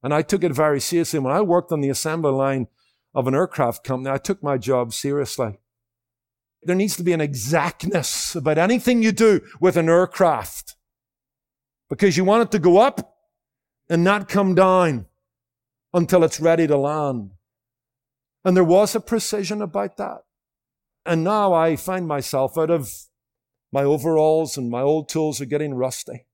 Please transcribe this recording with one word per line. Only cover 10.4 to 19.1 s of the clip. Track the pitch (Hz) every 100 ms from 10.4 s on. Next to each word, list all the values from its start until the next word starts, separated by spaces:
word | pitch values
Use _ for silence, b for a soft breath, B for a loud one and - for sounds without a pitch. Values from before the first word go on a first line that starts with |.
| 101 - - - _ _ _ _ _ _ _ _ _ _ _
because | 139 202 156
you |
want | 185 220
it | 226
to | 208
go | 170 180
up | 262 - - _ _ _ _ _ _ _ _
and | 170 175
not | 208 196
come | 202 190 180
down | 190 185 175 127 95 _ _ _ _ _ _ _ _
until | 180 170 180
it's | 160 -
ready | 160 165 160
to | 143
land. | 139 156 147 123 98 95 _ _ _ _ _ _ _ _ _ _ 190
And | 185
there |
was | 170 185 208 226
a |
precision | -